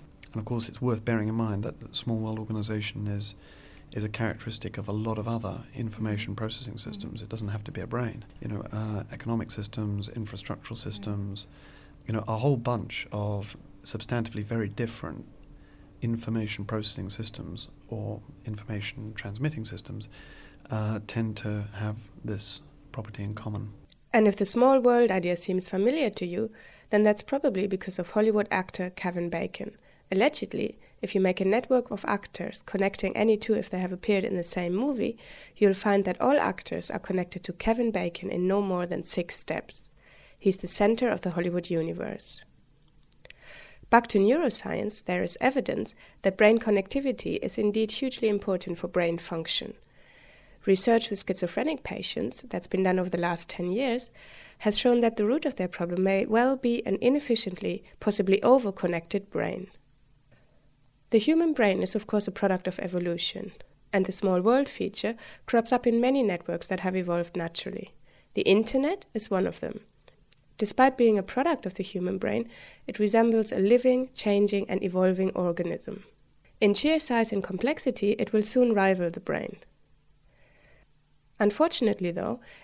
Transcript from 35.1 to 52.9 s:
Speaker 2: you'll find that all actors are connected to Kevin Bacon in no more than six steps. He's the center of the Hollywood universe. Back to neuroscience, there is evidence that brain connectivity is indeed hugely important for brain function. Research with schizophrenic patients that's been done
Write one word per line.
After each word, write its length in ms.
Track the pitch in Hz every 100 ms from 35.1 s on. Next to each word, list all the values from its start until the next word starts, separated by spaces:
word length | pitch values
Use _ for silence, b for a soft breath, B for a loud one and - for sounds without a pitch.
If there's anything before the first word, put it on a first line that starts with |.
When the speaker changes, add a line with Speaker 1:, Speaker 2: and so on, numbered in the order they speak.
| 226 B B B -
Speaker 2:
you'll 180 | 202
find 300 | 190 214 202
that 160 | 190 180
all 180 | 254 285
actors 520 | - 185 - 165 -
are 80 | 185
connected 440 | - 185 175 180
to 80 | -
Kevin 380 | - 220 226 240
Bacon 400 | 196 175 170 185
in 180 | 175 180
no 120 | 196
more 260 | 202 180 175
than 160 | 180
six 340 | - - 170 -
steps. 540 | - - - - - _ b b b b
He's 200 | 196 185
the 100 | 165
center 400 | - 208 226 247
of 120 | 180
the 80 | 185
Hollywood 400 | 170 175 175 170
universe. 720 | 165 165 170 - - - - - _ _ _ _ _ _ _ - B B B B B B
Back 180 | 240 240
to 100 | 208
neuroscience, 840 | 202 302 294 - - - 208 -
there 180 | - 180
is 160 | 180 -
evidence 560 | 262 277 - - 214 - b b
that 140 | 196 190
brain 220 | 214 226
connectivity 800 | 226 202 190 277 277 214 - -
is 160 | 196 233
indeed 340 | 208 214 214
hugely 360 | - 262 - 220
important 500 | 208 208 180 185 170
for 80 | 185
brain 300 | 180 170 170
function. 560 | - 165 160 - - - b b b b b b b b -
Research 420 | 190 - 233 -
with 160 | 202 -
schizophrenic 560 | 180 175 - 285 302
patients 580 | - - - - 117 -
that's 240 | - 180 -
been 160 | 190
done 160 | 190